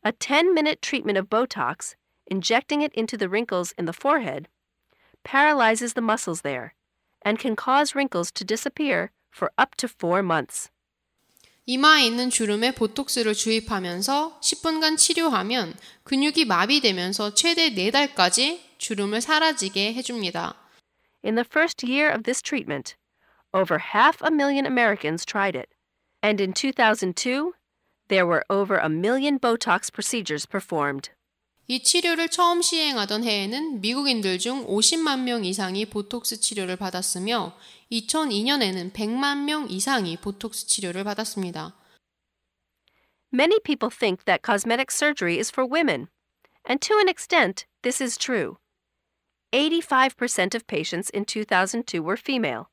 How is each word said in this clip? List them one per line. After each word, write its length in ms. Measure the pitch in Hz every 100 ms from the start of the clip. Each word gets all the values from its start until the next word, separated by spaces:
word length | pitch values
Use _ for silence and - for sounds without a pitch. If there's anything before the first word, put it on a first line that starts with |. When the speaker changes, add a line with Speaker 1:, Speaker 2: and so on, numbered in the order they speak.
Speaker 1:
A 80 | 320 -
ten-minute 640 | - 285 349 339 302 311
treatment 380 | - 269 - 294
of 100 | 208
Botox, 640 | 214 254 - 123 165 - - _ _ -
injecting 500 | 190 180 226 - 294
it 100 | 294 -
into 180 | 226 226
the 140 | 196
wrinkles 460 | 202 233 185 175 -
in 80 | 170
the 80 |
forehead, 560 | 170 277 302 202 143 160 _ _ _ _ _ _ _
paralyzes 720 | - 269 294 294 226 220 240
the 100 | -
muscles 380 | 226 220 - 165
there 320 | 143 131 117 _ _ _ _ _
and 160 | 202 220
can 160 | 262 214
cause 380 | - 262 294
wrinkles 380 | 277 277 180 175
to 120 | -
disappear 680 | 196 220 285 - 294 180 175 _ _
for 200 | - 185 -
up 220 | 269 -
to 100 | 240
four 360 | - 170 185
months. 480 | 190 160 123 - - _ _ _ _ _ _ _ _ _ -
Speaker 2:
이마에 400 | 254 294 311 240
있는 240 | 233 254
주름에 400 | - 220 208 240
보톡스를 640 | 254 220 220 269 - 220 214
주입하면서 1040 | 226 220 220 202 185 175 214 285 311 -
십 220 | - -
분간 340 | 330 320 311 311
치료하면 760 | - 339 330 220 190 254 175 - - - -
근육이 400 | 269 294 311 269
마비되면서 920 | 175 202 294 247 185 180 196 208 208
최대 340 | 330 339 330
네 220 | 208 190
달까지 720 | 269 285 - 185 185 262 349 - _
주름을 420 | - 202 202 214
사라지게 720 | 240 311 320 294 196 196 202
해줍니다. 640 | 226 247 240 220 - 165 - _ _ _ _ _ _ -
Speaker 1:
In 100 | 220
the 100 | 240
first 420 | 311 330 - 247
year 240 | 269 302
of 120 | 220
this 180 | 226 254
treatment, 560 | - 285 - 143 - - _ _ _ _ _
over 260 | 185 190 180
half 420 | - 208 269 -
a 80 | -
million 360 | 311 277 277 269
Americans 580 | 254 233 202 151 165
tried 320 | - 208 196 131
it. 140 | - _ _ _ _ _
And 200 | 208 214
in 100 | 190
two 220 | 185 269
thousand 420 | 262 226 214 185 175
two, 380 | 247 262 320 - _ _ _ _ _
there 180 | 190 175
were 160 | 160 -
over 260 | 196 196 196
a 140 | 160
million 500 | 156 196 262 285 277
Botox 500 | 240 226 - - -
procedures 560 | - - 240 190 151 -
performed. 680 | 196 - 165 143 139 - _ _ _ _ _ _
Speaker 2:
이 120 | 254
치료를 460 | 254 349 349 330 330
처음 340 | 330 349 349
시행하던 600 | 349 330 302 254 196 214
해에는 560 | 233 208 196 247 320 254
미국인들 580 | 202 254 277 240 196 180
중 280 | 226 277 240
오십만 560 | 202 220 330 311 269
명 220 | 247 240 185
이상이 400 | 196 190 190 214
보톡스 560 | 214 202 240 - 214
치료를 340 | - 208 185 185
받았으며 800 | 196 180 180 180 196 233 170 - - - _
이천이 540 | 233 226 311 302 202
년에는 480 | 233 285 208 185 180
백만 540 | 202 214 240 285 285 285
명 240 | 302 247
이상이 480 | 185 262 262 180 165
보톡스 500 | 202 196 226 - -
치료를 380 | - 175 175 202
받았습니다. 680 | 202 220 - 185 165 160 - _ _ _ _ _ _ _ _ _ _ _ _ _ _ _
Speaker 1:
Many 280 | 247 311 427
people 260 | - 285 254
think 360 | - 220 185 -
that 160 | 180 -
cosmetic 460 | 208 226 240 262
surgery 460 | - 302 285 175 170
is 120 | 226
for 160 | - 254
women, 440 | 302 302 147 151 _ _ _ _ _ -
and 180 | 269 -
to 120 | 427
an 100 | 381
extent, 580 | 339 - 339 208 196 - _
this 220 | 247 254
is 140 | 233 -
true. 400 | - 240 131 - _ _ _ _ _ _ _ _ _ 240
Eighty-five 640 | 302 330 - 262 262 -
percent 400 | 247 - 185 233
of 80 | -
patients 460 | - 156 175 208
in 120 | 202 208
two 200 | 220 214
thousand 400 | 185 185 233 240
two 160 | 175
were 160 | 156 208
female. 480 | - 269 175 117 -